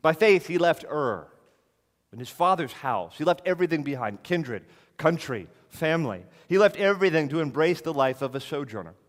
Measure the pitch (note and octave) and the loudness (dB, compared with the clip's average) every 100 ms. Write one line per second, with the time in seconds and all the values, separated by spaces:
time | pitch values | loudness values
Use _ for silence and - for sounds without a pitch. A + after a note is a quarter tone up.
0 | D#3 D#3+ A3 F#3+ - F3 E3+ D#3 - D3+ | 2 4 6 4 2 0 2 0 -4 -4
1 | C3 F#2+ D2+ _ _ _ _ _ _ _ | -2 -4 -10 _ _ _ _ _ _ _
2 | _ A2 B2 - F3 F#3 C3+ - C3+ A2 | _ -18 -16 -2 0 2 -2 -6 -4 -4
3 | E2+ - D#3 F3 F#3 F3+ F3+ D#3+ C#3 C3+ | -6 -2 0 0 0 0 0 0 -4 -4
4 | A2+ G2+ - F3 C3 G#2 - - _ - | -6 -8 -4 -4 -2 -8 -12 -20 _ 0
5 | D#3 E3+ - A#2+ E2+ - _ - D#3+ E3 | 0 0 -6 -8 -8 -20 _ -4 0 0
6 | C#3+ F#2 F2 _ _ F#3+ G3+ G3 G3 G3 | -2 -6 -14 _ _ 4 4 4 0 2
7 | F#3+ D#3+ D3 D#3 D3+ C3+ D#3+ E3+ E3 D3 | 2 2 0 -2 -2 0 2 2 -4 0
8 | C3 C3 C3+ C3 - D3 C3+ G#2 E2 F#2 | 0 0 -6 -6 -8 -8 -8 -10 -12 -18